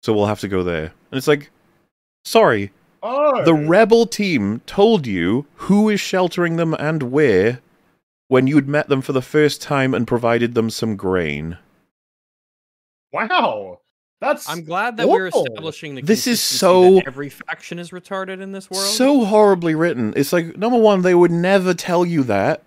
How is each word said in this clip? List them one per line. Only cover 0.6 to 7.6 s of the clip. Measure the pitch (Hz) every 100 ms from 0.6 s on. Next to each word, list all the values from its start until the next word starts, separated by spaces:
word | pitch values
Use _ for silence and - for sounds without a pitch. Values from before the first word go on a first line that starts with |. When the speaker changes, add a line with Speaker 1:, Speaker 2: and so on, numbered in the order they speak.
Speaker 1:
there." | 90 82 80 _ _
And | 131
it's | 131
like, | 147 - _ _ _ _ _ _ _
sorry, | - 226 196 113 101 _ _ _
Speaker 2:
Oh. | 214 262 302 254
Speaker 1:
The | 165
rebel | 160 151 180 220 226 233
team | - 202 151 101 113 -
told | - 208 220 131
you | 95 85 117 147 _
who | - 202 214
is | 202
sheltering | - 190 180 - 175 165
them | 165 156
and | 151 160 127
where | 135 147 95 107 127